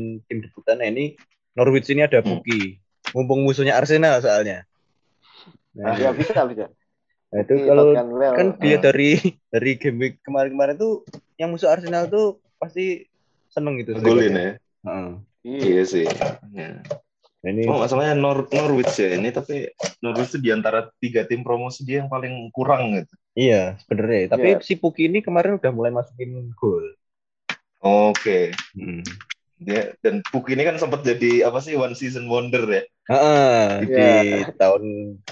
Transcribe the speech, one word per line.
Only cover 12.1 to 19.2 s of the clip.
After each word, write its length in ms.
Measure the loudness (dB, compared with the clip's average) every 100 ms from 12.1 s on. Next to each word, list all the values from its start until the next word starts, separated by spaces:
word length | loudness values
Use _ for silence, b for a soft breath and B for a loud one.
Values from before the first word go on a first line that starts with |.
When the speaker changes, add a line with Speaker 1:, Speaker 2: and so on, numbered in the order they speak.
| 0 0 -2 _ _
Speaker 1:
pasti 480 | -10 -6 -6 -6 -10 _ _ _ _
seneng 300 | -6 -4 -4
gitu 160 | -6 -2
Speaker 2:
Ngegolin 340 | 2 4 4
Speaker 1:
strikernya. 80 | 0
Speaker 2:
ya? 160 | -2 -6 _ _ -10
Speaker 1:
Heeh. 240 | -10 -10 -14 -20 _
Speaker 3:
Iya. 200 | -12 -4
Speaker 2:
Iya 200 | 0 2 2
sih. 180 | 0 -2 -2 -6 -8 -14
Ya. 180 | -16 -14 -14 -14 -14 _ _ _ _
Speaker 1:
Nah, 120 | -6
ini 100 | -2 0
Speaker 2:
Oh, 80 | 0
masalahnya 380 | 0 0 0 0
Nor-, 320 | 0 -2 -2
Norwich 480 | -2 0 0 0 0
ya 160 | 0
ini, 160 | 0